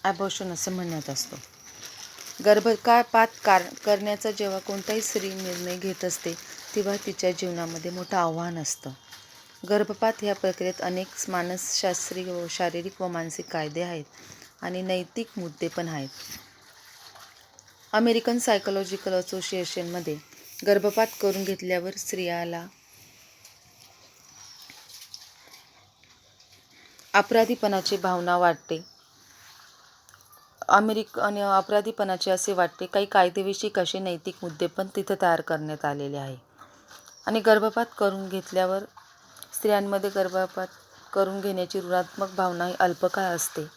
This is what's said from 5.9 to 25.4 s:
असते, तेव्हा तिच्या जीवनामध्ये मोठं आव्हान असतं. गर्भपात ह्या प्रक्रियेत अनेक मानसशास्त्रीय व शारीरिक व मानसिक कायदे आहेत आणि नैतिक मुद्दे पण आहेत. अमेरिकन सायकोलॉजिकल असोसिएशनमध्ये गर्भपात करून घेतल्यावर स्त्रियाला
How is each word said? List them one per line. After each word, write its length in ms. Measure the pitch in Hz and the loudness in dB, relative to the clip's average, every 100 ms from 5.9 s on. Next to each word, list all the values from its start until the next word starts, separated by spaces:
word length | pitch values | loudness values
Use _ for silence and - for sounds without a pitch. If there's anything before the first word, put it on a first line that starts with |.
| 185 180 | -2 -4
असते, 280 | 170 175 165 - - - - | -2 -6 -8 -12 -16 -6 -2
तेव्हा 200 | 196 202 - | 0 -2 -4
तिच्या 260 | 190 185 | 0 0
जीवनामध्ये 600 | 175 185 170 165 165 170 | 0 -4 -4 -6 -6 -8
मोठं 260 | 180 180 190 | -8 -2 0
आव्हान 400 | 170 160 170 165 | 2 0 -4 -4
असतं. 340 | 147 - 139 131 - - - - - - - | -6 -6 -10 -14 -18 -20 -20 -20 -20 -18 0
गर्भपात 440 | 208 208 202 220 220 | 2 2 2 0 0
ह्या 140 | 208 196 | -2 0
प्रक्रियेत 460 | 190 180 185 180 | 0 0 -4 -2
अनेक 260 | 180 185 190 - - | -4 -4 -6 -8 -4
मानसशास्त्रीय 1000 | 180 180 180 - - 190 175 - 180 185 | -2 -2 -4 -4 0 0 -2 -4 -6 -6
व 160 | 175 170 | -6 -6
शारीरिक 520 | - 180 170 180 - | -2 -2 -2 -8 -6
व 60 | 185 | -6
मानसिक 380 | 170 165 156 170 | -4 -6 -8 -6
कायदे 340 | 165 151 151 | -4 -4 -4
आहेत 220 | 175 165 147 - - - - _ | -6 -6 -10 -18 -20 -20 -20 _
आणि 200 | 180 180 | -8 -6
नैतिक 460 | 185 185 180 - 226 - | -2 -2 -4 -8 -8 -8
मुद्दे 300 | 170 147 170 | -10 -4 -4
पण 200 | - 170 | -4 -4
आहेत. 220 | 156 135 - - - - - - - - - - - - - - - - - - | -6 -8 -12 -14 -16 -18 -20 -20 -20 -20 -20 -20 -20 -20 -20 -20 -20 -20 -20 0
अमेरिकन 440 | 214 233 226 226 240 | 4 6 4 2 0
सायकोलॉजिकल 760 | 240 208 202 196 190 190 - | 4 2 2 -2 -2 -4 0
असोसिएशनमध्ये 1040 | 185 180 190 175 185 175 - 175 175 160 151 - - - - - | 0 -2 -6 -4 -4 -4 -4 -6 -6 -6 -8 -10 -20 -20 -4 4
गर्भपात 400 | 202 202 208 220 - | 4 4 2 2 2
करून 220 | 202 190 | 0 2
घेतल्यावर 480 | 196 190 180 180 180 | -2 -4 -2 -2 -2
स्त्रियाला 760 | 196 - 196 175 170 170 170 175 _ _ - - - - - - _ _ _ - - - - - - - - - - - - - - - - | -8 -8 -4 -4 -4 -4 -8 -12 _ _ -20 -20 -20 -20 -20 -20 _ _ _ -20 -20 -20 -20 -20 -20 -20 -20 -20 -20 -20 -20 -18 -18 -20 -20